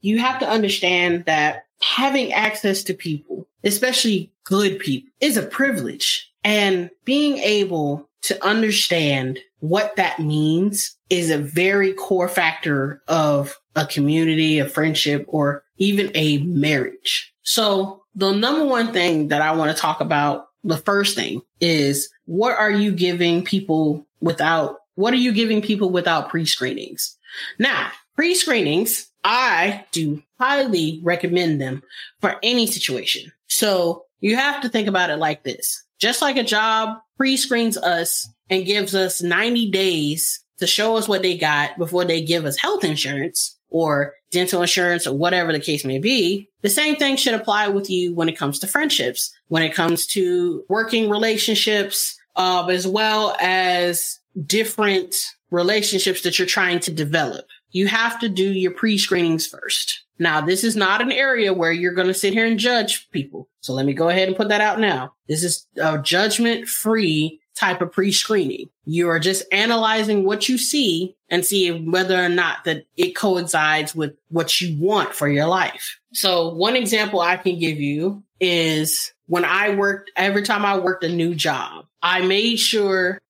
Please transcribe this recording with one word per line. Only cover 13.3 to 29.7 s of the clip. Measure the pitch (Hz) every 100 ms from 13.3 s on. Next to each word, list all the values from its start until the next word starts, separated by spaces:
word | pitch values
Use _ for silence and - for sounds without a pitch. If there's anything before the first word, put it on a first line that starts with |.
| 143 139 - _ 156
a | 147
community, | - 143 160 160 156 156 156
a | 139
friendship, | - 160 147 147 147 143
or | 156 143 143 _ _
even | 196 202 196 165
a | 156 147
marriage. | 165 175 156 143 123 - - - - _
So | - - 214 196 196 - _
the | 196 190
number | 196 233 302 294
one | 247 226
thing | 190 175 156 147
that | 147
I | 156 160
want | 156
to | 156
talk | 160 156
about, | 160 147 147 139 - _ 196
the | 156
first | - 202 202 -
thing | - 120 - _
is, | 170 160 139 139 - _ -
what | 170 240 -
are | 214
you | 202 208
giving | 175 180 175 170 170
people | 180 196 190 160 156 151 - _
without, | 165 160 156 165 139 - _ -
what | 208
are | 254
you | 247
giving | 214 226 214
people | 208 208 196
without | 180 175 160 156
pre-screenings? | 165 160 - - - - - - - - - - -
Now, | 262 226 - - _ -
pre-screenings, | 330 359 - 240 156 156 226 - - _ 196
I | 240 254 170 185